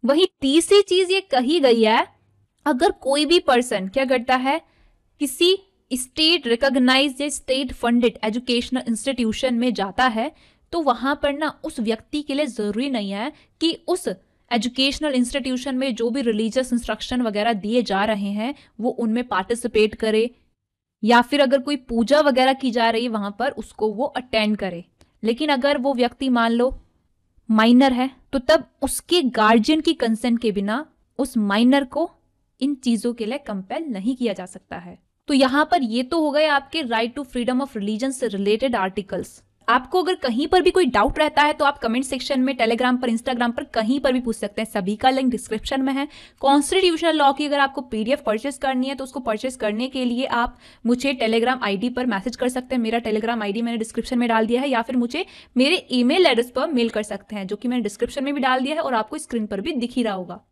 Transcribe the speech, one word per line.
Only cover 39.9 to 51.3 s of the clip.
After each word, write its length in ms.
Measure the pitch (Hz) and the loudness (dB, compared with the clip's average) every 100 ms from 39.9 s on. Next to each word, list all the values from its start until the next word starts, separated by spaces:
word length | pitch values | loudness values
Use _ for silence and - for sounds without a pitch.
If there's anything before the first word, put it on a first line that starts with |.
| 370 | -2
अगर 120 | 349 | 0
कहीं 320 | 359 254 226 311 | -2 -2 -2 2
पर 140 | 370 | 4
भी 80 | 349 | 4
कोई 160 | 359 311 | 4 2
डाउट 320 | 208 208 - | 2 0 2
रहता 240 | 302 294 | 0 2
है 100 | 294 | 2
तो 120 | 302 | 2
आप 140 | 277 285 | 0 0
कमेंट 260 | 226 233 | -2 -2
सेक्शन 360 | 269 262 - 269 | -2 -6 -2 0
में, 120 | 254 254 | 0 0
Telegram 440 | 226 233 247 247 | 0 2 2 0
पर, 80 | 247 | 0
Instagram 440 | 226 - 247 240 233 | -2 -2 -2 -2 -2
पर 80 | |
कहीं 340 | 302 - 214 277 | -4 -4 0 0
पर 120 | 277 | 0
भी 80 | 254 | 0
पूछ 160 | 247 220 | -2 -6
सकते 260 | 202 - | -6 -6
हैं, 60 | 220 | -4
सभी 240 | 208 190 208 | -4 -2 0
का 140 | 262 | 2
लिंक 200 | 262 269 | 2 0
डिस्क्रिप्शन 520 | 220 - 220 - 269 | -2 -4 -8 -4 -2
में 100 | 269 | 0
है। 140 | 269 294 - - _ | -2 -4 -8 -20 _
कॉन्स्टिट्यूशनल 760 | 269 277 285 370 370 320 330 311 | 2 4 4 2 2 2 0 4
लॉ 160 | 277 | 4
की 140 | 277 294 | 2 -2
अगर 140 | 285 | 0
आपको 200 | 277 269 | 0 -2
पीडीएफ़ 400 | 269 220 214 285 | -6 -4 -2 -2
परचेज 360 | 262 214 269 254 | 0 -2 -4 -4
करनी 300 | 269 262 262 | -2 -2 -2
है 60 | |
तो 100 | 269 | -6
उसको 160 | 262 285 | -8 -8
परचेज 360 | 247 214 262 254 | -6 -4 -4 -4
करने 320 | 214 214 262 | -4 -4 -4
के 160 | 262 | -2
लिए 220 | 254 240 254 | -2 -2 -2
आप 320 | - 185 - - - 226 | -2 -2 -6 -20 -8 -2
मुझे 280 | 247 269 | 0 0
Telegram 480 | 269 226 | -2 0